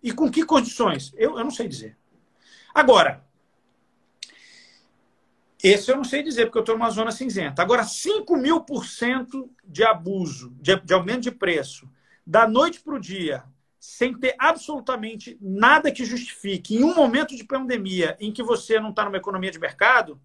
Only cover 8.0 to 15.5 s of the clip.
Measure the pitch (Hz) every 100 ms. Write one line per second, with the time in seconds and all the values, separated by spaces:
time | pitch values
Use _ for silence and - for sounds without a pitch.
8 | 330 427 427 330 262 330 - 277 - -
9 | 240 262 247 269 254 _ 196 151 226 208
10 | 165 196 170 127 123 127 151 190 170 185
11 | 180 247 240 240 185 165 135 - - _
12 | _ _ - 190 226 226 330 339 - 285
13 | 180 190 165 135 - _ _ _ - -
14 | 247 247 254 - 285 330 - 294 240 247
15 | 214 220 240 - 202